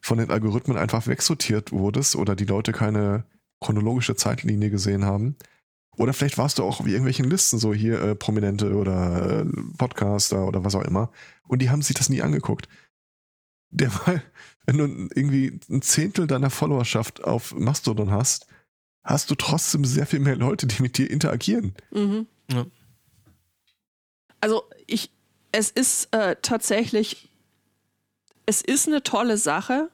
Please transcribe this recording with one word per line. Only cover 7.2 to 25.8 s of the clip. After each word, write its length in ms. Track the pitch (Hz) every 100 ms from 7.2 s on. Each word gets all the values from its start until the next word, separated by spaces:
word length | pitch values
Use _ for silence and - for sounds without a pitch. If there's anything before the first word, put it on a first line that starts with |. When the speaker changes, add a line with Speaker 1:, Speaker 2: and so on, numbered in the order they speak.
| 131
Speaker 1:
Listen, 300 | 185 - 117
so 160 | 110
hier, 260 | 104 110 113
äh, 140 | 104
Prominente 600 | 104 - 107 101 101 104
oder, 680 | 98 95 92 90 87 - 104
äh, 40 | - - - -
Podcaster 720 | 123 - 101 101 - 98 95
oder 180 | 98
was 100 | 92
auch 100 | 95
immer. 280 | - 90 113 - - - _
Und 140 | 127
die 80 | 127
haben 140 | 143
sich 140 | 143 143
das 120 | -
nie 140 | -
angeguckt. 440 | - 147 - 113 - - _ _ _ _ _ _ _ _ _
Der, 200 | - 131
<laughs> 140 | 98 -
weil, 160 | 180 - - - _
wenn 140 | - 139
du 60 | 147 - 92
irgendwie 460 | - 143 135 131 - -
ein 140 | -
Zehntel 440 | - - 165 202 165
deiner 220 | 139 139
Followerschaft 760 | - 151 139 120 110 110 -
auf 300 | - 117 -
Mastodon 560 | - 107 151 - 110 101
hast, 360 | 101 127 - - - _ _ _ _
hast 260 | - 143 -
du 40 |
trotzdem 500 | 147 - 160 - -
sehr 220 | 139 139 147
viel 140 | 151
mehr 160 | 139 131
Leute, 300 | 123 - 135
die 140 | 110
mit 140 | 127 -
dir 120 | -
interagieren. 640 | 143 151 117 - 226 196 95 -
Speaker 2:
Mhm. 360 | 202 202 208 226 _ _
Speaker 3:
Ja. 160 | 127 123 _ _ _ _ _ _ _ _ _ _ _ _ _ _ _ _ _
Speaker 2:
Also 240 | 214 220 - - -
ich, 240 | 220 - _ _ _ _
es 180 | 208 208
ist, 440 | -